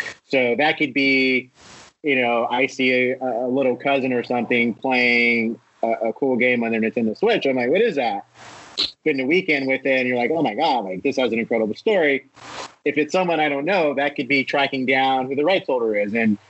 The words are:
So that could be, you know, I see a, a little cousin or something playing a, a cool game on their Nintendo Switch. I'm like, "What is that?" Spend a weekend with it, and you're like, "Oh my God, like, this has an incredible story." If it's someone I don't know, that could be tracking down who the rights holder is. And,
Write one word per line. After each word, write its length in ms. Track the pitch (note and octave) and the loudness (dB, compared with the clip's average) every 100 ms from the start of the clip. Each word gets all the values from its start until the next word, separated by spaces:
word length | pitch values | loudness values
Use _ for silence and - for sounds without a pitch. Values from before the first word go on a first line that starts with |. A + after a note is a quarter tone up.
| - - _ | -10 -14 _
So 260 | C3+ A#2+ A#2 | 0 2 2
that 220 | D3+ D#3 | 0 0
could 160 | D3 | -2
be, 560 | B2+ C#3 C3+ C3 B2+ B2+ _ - - - _ | 0 2 2 2 0 -4 _ -20 -20 -20 _
you 180 | D3+ C3 | -2 0
know, 260 | A#2+ A#2 A#2+ | 2 0 0
I 160 | B2 C3+ | 0 -2
see 460 | - B2+ B2+ B2+ | 0 0 2 0
a, 60 | B2+ | -2
a 260 | B2+ A2+ B2+ | -4 -4 -2
little 280 | C3 C3 B2 | 0 0 0
cousin 360 | C#3 C#3 C3 | 0 0 0
or 100 | B2 | -2
something 520 | A2 B2 G#2+ A#2+ A#2 | -2 -2 0 0 0
playing 840 | - C3 B2+ B2 A#2+ A#2+ A#2 A2+ A#2 _ _ | -2 -2 0 2 2 2 2 -2 -4 _ _
a, 60 | A2+ | -4
a 240 | A2+ A2+ | -2 -4
cool 240 | - C#3 B2 | -2 -2 0
game 260 | B2 A#2+ | 2 0
on 80 | A2+ | 0
their 80 | A2+ | -2
Nintendo 360 | A2 B2 A2 G#2 | -2 -2 -2 0
Switch. 300 | G#3+ F#3+ C#3 | 0 0 0
I'm 100 | B2+ | 0
like, 140 | A#2+ | 0
"What 100 | F3+ | 2
is 160 | A#3 C#3+ | 2 0
that?" 280 | A#2 A#2+ - - - - - - | -2 -4 -10 -20 -20 -20 -14 -8
Spend 420 | - - D#3 C3+ | -8 -4 -2 0
a 60 | C3 | 2
weekend 400 | F#3 F#3 C#3+ C3 | 0 2 0 0
with 180 | C3 | -2
it, 140 | C3+ C3 | 0 0
and 100 | B2 | 0
you're 80 | B2 | 0
like, 140 | B2 | 0
"Oh 120 | E3 | 0
my 120 | C3+ | 0
God, 300 | G#2+ D#3+ B2+ | 0 0 0
like, 180 | G2 F#2 | -2 -4
this 140 | C#3 C3 | -2 0
has 160 | B2 | 0
an 80 | A2+ | 0
incredible 340 | A2 A#2 G#2+ | -2 0 0
story." 500 | G#2+ A3+ G3 D3+ C3+ - - - - - - | -2 0 2 2 0 -4 -18 -18 -14 -16 -6
If 120 | D3 C#3+ | -2 0
it's 160 | D3+ | 0
someone 280 | F#3+ F3+ D#3 | 0 0 0
I 80 | D3+ | 0
don't 160 | C#3 | 0
know, 300 | D3+ G3 D3+ | 0 2 2
that 200 | C3 C#3+ | 0 -2
could 140 | D3 B2+ | -2 0
be 160 | C#3 | 0
tracking 420 | B2+ C#3+ C#3 C3+ B2+ | 0 0 0 0 0
down 400 | C3 C3 C3 C3 | 2 2 0 0
who 80 | |
the 100 | C#3 | 0
rights 220 | D3+ F#3+ - | 2 0 0
holder 300 | B2+ A2+ G#2 | 0 0 0
is. 180 | G#2 | 0
And, 240 | A2+ A2 G#2 | 0 0 0